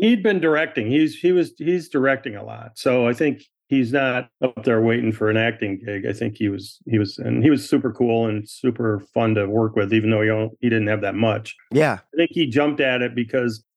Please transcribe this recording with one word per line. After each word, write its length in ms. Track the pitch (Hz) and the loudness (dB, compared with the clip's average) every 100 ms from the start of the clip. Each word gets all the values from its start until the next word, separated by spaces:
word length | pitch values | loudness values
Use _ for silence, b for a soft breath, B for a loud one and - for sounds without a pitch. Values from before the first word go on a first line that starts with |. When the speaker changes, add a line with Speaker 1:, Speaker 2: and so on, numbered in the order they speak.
Speaker 1:
he'd 200 | 214 240 | 2 2
been 160 | 214 190 | 2 2
directing. 500 | 160 151 160 - 107 | 2 2 0 -4 0
He's, 280 | 143 156 147 | 2 0 0
he 140 | 175 | 2
was, 220 | 180 160 - | 2 0 -4
he's 320 | 160 180 156 | -2 -2 -2
directing 480 | 143 135 135 123 101 | 0 0 0 -4 -12
a 80 | |
lot. 320 | 110 110 - - | -14 -14 -16 -4
So 300 | 135 127 120 | 0 2 2
I 60 | |
think 300 | 123 156 143 - _ _ | 2 0 0 -10 _ _
he's 220 | 135 117 | 0 2
not 360 | 139 135 123 123 _ | 0 0 -2 -6 _
up 220 | 131 113 | -4 -2
there 180 | 127 113 | 0 2
waiting 300 | 113 117 117 | 2 2 0
for 180 | 107 107 | 0 0
an 80 | 110 | 2
acting 420 | 117 113 104 98 | 0 -2 -6 -6
gig. 220 | 110 101 | -6 -6
I 80 | 110 | -6
think 240 | 107 117 104 | -4 -6 -4
he 140 | 104 | -4
was, 280 | 98 98 - - | -4 -10 -18 -2
he 120 | 110 | 0
was, 180 | 101 - | 0 -4
and 240 | 117 120 | -4 2
he 60 | 156 | 2
was 180 | 131 - | 2 0
super 240 | 139 123 | 0 0
cool 360 | 107 120 113 113 | -2 0 2 0
and 200 | 107 104 | -4 -8
super 540 | - 127 117 117 104 - | -4 -4 -2 -2 -2 -4
fun 200 | 117 113 107 | -2 2 2
to 100 | 98 | 0
work 300 | 107 110 110 | 0 0 0
with, 180 | 101 | 2
even 160 | 113 110 | 2 2
though 100 | 110 | 2
he 80 | 110 | 2
don't, 240 | 110 110 - | 0 -2 -2
he 80 | 123 | 0
didn't 200 | 113 107 | 0 0
have 120 | 107 | -2
that 140 | 101 | -2
much. 400 | 98 113 110 110 - _ | 0 0 0 -6 -18 _
Speaker 2:
Yeah. 280 | 139 156 98 - | 0 2 0 -6
Speaker 1:
I 40 | 151 | -2
think 140 | 170 | -2
he 140 | 170 147 | 0 0
jumped 340 | 127 147 147 | 2 2 2
at 180 | 135 123 | 0 0
it 140 | 123 | -2
because 500 | 120 117 131 120 110 _ | -2 -2 -2 -2 -4 _